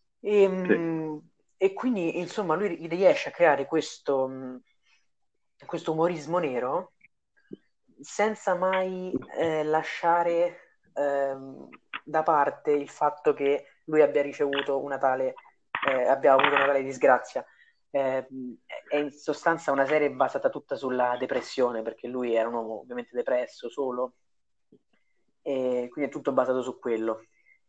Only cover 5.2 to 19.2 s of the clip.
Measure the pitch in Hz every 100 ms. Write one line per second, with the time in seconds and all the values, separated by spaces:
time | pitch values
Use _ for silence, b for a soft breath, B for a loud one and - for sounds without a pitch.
5.2 | _ _ _ _ - 160 165 156 170 165
6.2 | 143 175 156 123 123 165 185 _ _ _
7.2 | _ _ - - _ _ _ - 139 -
8.2 | 214 208 - 175 185 190 185 185 185 -
9.2 | - - 165 156 151 156 - - 170 170
10.2 | 170 170 175 - - _ _ - 143 139
11.2 | 139 135 135 135 135 - _ - - 156
12.2 | 160 151 143 - - 147 139 - 147 -
13.2 | 156 143 139 143 b b - 156 143 147
14.2 | 143 139 143 139 139 139 139 135 135 131
15.2 | 131 b b _ _ - 139 131 123 139
16.2 | 143 135 135 139 139 139 135 127 135 123
17.2 | - 127 b b b b _ 139 135 131
18.2 | - 131 127 - - - - 147 147 147